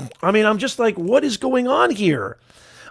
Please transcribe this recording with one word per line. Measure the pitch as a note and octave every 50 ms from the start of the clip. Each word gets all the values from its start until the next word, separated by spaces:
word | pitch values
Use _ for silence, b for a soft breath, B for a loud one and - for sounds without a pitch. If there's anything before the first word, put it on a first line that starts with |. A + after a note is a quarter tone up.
| C3+ A#2+ - - -
I | F3+ G3+
mean, | G#3+ G#3+
I'm | G#3+ G#3+ G3
just | B3+ B3+ - -
like, | A#3 A3 - F3
"What | E3+ F#3 B3 D4 D4
is | C#4+ G#3+
going | - - C4 C4 B3 B3 B3
on | C#4 - - F4
here?" | B3+ F#3+ G#3 E3+ D3 A#2+ G2 G2 - B B B B B B B B B B B